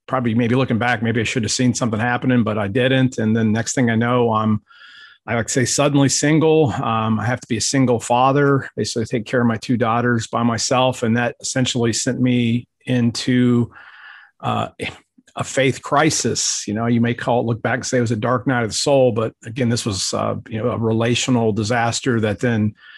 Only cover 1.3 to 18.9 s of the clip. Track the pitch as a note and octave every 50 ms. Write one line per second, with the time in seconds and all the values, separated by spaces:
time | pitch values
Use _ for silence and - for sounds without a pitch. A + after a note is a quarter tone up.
1.3 | - C3 A2 A2 - - B2+ B2 A2+ - C3+ A2+ A2 G#2 A#2 B2 B2 A#2+ - C3
2.3 | B2+ B2 G#2+ A2 G#2 A2 G#2 G2+ F#2+ B2+ B2 C3 C3 C3 B2+ B2+ - - A2+ G#2+
3.3 | A2 A2+ A2+ G#2+ G#2 A2 A2 - - C#3 B2 A#2 A2+ A2 A#2+ A#2+ B2 B2 A#2+ A#2
4.3 | A2 G#2+ A2 A2 G#2+ G#2 - _ - - - - - - - - - _ _ -
5.3 | A#2 A#2 G#2+ - - C#3 B2 - - - C#3+ D3 C#3+ C#3+ C#3 C3+ - - - D3
6.3 | D#3 D#3 D#3 D#3+ D#3 D#3+ D#3 A#2+ - B2+ - A#2 A2+ A2 A2 A2 A2 G#2+ G#2 A2+
7.3 | B2+ A#2+ - - A#2+ G#2 - - - C3+ C3 A#2+ B2 G#2+ - - B2 A#2+ B2+ C3+
8.3 | C3+ D3 C#3+ C#3 C#3 C3 - - - - A2+ - - B2 A2 - - A#2+ G#2+ -
9.3 | - B2+ A#2 A#2 A2+ A2 - - B2+ G#2+ A#2+ A2+ A2+ A#2+ A#2+ B2 A#2+ A2+ A2 -
10.3 | - A#2 A#2 A#2+ A2+ G#2+ - - C3 B2+ B2+ B2+ B2 - B2 A2+ A2+ A#2+ A#2+ A#2+
11.3 | - - - - - C3+ B2+ - - B2 A#2 A#2 G#2+ - - B2+ B2 C3 B2+ B2+
12.3 | B2 B2 A#2+ A#2 A#2 A#2+ A#2+ - _ _ _ - B2+ B2 A#2 A#2 A2+ - - -
13.3 | B2 B2 B2 A#2+ B2 A#2+ A#2 A2+ - - - - - - - - - - - _
14.3 | _ _ - B2+ A2+ A2 A2+ - - - - - - - _ _ _ _ _ _
15.3 | _ - - - - C3+ C3 C3+ A#2 - - - D3 C#3+ D#3 D#3+ - - - A#2
16.3 | G#2 - - - - - - - G#2 A2 A2+ A#2 A#2+ A#2 A#2 A#2 A#2+ - - C3+
17.3 | A#2+ A#2+ A#2+ A#2 A#2 G#2+ - A#2 A#2+ C3 A#2+ - - B2+ A#2+ A2+ A#2 G#2+ G#2+ A#2
18.3 | B2 B2 A#2+ C#3 C3 A#2+ A#2 G#2 - - - D3+